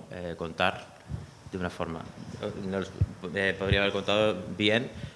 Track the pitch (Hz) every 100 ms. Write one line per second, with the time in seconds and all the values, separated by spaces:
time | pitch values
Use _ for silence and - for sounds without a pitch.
0 | - 90 87 82 85 80 92 - - -
1 | - - - - - 95 90 - 82 80
2 | - - - - 104 104 98 95 90 -
3 | - - 90 95 98 90 98 98 101 98
4 | 95 101 107 92 95 92 104 110 131 -
5 | -